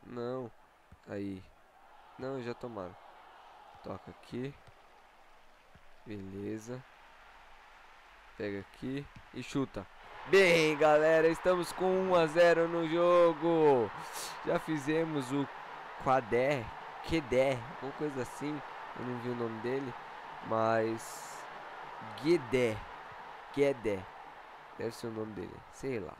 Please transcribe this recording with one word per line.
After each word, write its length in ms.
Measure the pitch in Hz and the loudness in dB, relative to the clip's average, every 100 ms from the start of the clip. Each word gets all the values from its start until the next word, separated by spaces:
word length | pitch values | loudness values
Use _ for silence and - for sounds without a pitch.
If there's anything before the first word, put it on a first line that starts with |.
Não, 460 | - 120 120 131 120 - _ _ _ - - | -12 -8 -6 -6 -8 -14 _ _ _ -20 -12
aí, 380 | 104 101 95 92 - - - - - - - | -8 -6 -8 -12 -20 -20 -20 -20 -20 -20 -12
não, 240 | 131 135 | -8 -6
já 120 | 120 | -6
tomaram. 420 | 120 127 110 90 90 - - - - - - - - | -8 -10 -8 -10 -12 -20 -20 -20 -20 -20 -20 -20 -18
Toca 280 | - 95 - | -14 -12 -14
aqui, 440 | 90 - 117 131 143 - - - - - - - - - - _ - - - - | -20 -12 -8 -8 -10 -20 -20 -20 -20 -20 -20 -20 -20 -20 -20 _ -20 -20 -20 -12
beleza, 760 | 104 95 98 101 110 110 127 127 - - - - - - - - - - - - - - - | -12 -10 -10 -8 -8 -10 -12 -14 -20 -20 -20 -20 -20 -20 -20 -20 -20 -20 -20 -20 -20 -20 -10
pega 220 | 104 101 | -6 -6
aqui 460 | 95 - 123 135 143 - - | -10 -12 -8 -8 -10 -18 -16
e 80 | - | -14
chuta. 440 | 123 143 135 - 95 - - - - | -6 -4 -4 -6 -12 -18 -20 -16 4
Bem, 440 | 185 190 165 156 | 6 8 6 4
galera, 540 | 151 151 151 156 160 160 | 4 6 6 6 6 6
estamos 420 | 165 180 180 170 | 4 2 2 0
com 140 | - | 0
um 300 | 185 185 190 | 2 2 4
a 120 | 180 160 | 4 4
zero 400 | 160 175 165 170 | 6 8 8 4
no 220 | 170 165 | 2 0
jogo. 1000 | 165 175 175 170 156 160 165 156 131 104 - - - - - - | 4 6 8 6 6 2 6 8 6 4 -2 -10 -10 -10 -8 -2
Já 120 | 170 | -2
fizemos 720 | - 156 135 156 165 151 127 | 0 -4 2 2 2 0 0
o 140 | 139 139 - - - - - | 0 -2 -6 -14 -14 -14 -6
Quadé, 600 | - 131 117 117 131 147 110 - - - | 2 2 4 2 2 0 -2 -10 -14 -12
Quedé, 560 | - 165 135 123 135 127 113 | -2 -2 2 4 4 2 -4
alguma 180 | - 131 | -8 -10
coisa 300 | 139 151 135 | -4 -4 -4
assim, 360 | 120 - 147 151 - - - - | -6 -6 -6 -6 -8 -12 -12 -8
eu 60 | |
não 140 | 123 123 | -6 -6
vi 100 | 120 | -6
o 80 | 120 | -4
nome 240 | 117 113 | -4 -4
dele, 340 | 117 135 135 113 - - - - - | -4 -4 -4 -10 -14 -14 -14 -12 -4
mas 1000 | 113 113 113 113 113 - - - - - - - - - - - - | 0 4 4 2 -2 -8 -12 -12 -12 -14 -14 -14 -14 -14 -14 -12 -4
Guedé, 560 | 139 170 123 127 123 107 - - - - - - - | 2 2 2 0 2 -2 -10 -14 -16 -16 -16 -16 -10
Guedé, 480 | - 139 131 110 98 92 - - - - - - - | 2 2 2 -2 -4 -6 -14 -18 -18 -20 -20 -20 -8
deve 140 | 113 | -8
ser 160 | 113 117 | -6 -8
o 40 | |
nome 220 | 110 110 | -6 -8
dele, 220 | 101 92 - - | -8 -10 -12 -18
sei 260 | - 131 123 | -10 -6 -6
lá. 160 | 85 - | -6 -12